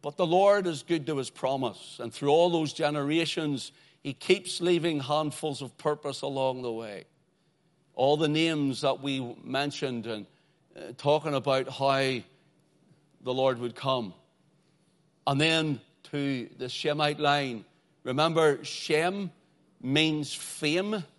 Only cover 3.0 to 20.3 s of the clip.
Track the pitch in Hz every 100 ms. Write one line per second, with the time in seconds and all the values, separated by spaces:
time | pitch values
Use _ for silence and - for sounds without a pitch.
3 | 143 160 160 - 151 135 - _ _ _
4 | 143 131 - 196 190 - 175 170 165 151
5 | 127 151 151 - 156 139 131 _ 156 147
6 | 147 135 139 135 131 127 123 113 113 101
7 | - _ _ _ _ _ _ _ _ -
8 | 135 151 156 151 165 156 139 123 143 131
9 | 135 135 120 - - 135 143 139 139 123
10 | 110 110 98 _ _ _ _ - - 120
11 | 143 151 151 139 127 135 131 127 139 135
12 | 135 127 - _ _ _ _ _ _ _
13 | _ _ 127 127 131 123 120 113 139 131
14 | 104 85 _ _ _ _ _ _ _ _
15 | _ _ - 139 156 160 156 131 - _
16 | - 147 139 135 117 - 127 - 156 147
17 | 151 147 147 143 135 113 95 _ _ _
18 | 123 127 160 165 160 139 147 - - 151
19 | 170 196 196 - _ _ _ _ 123 143
20 | 156 151 143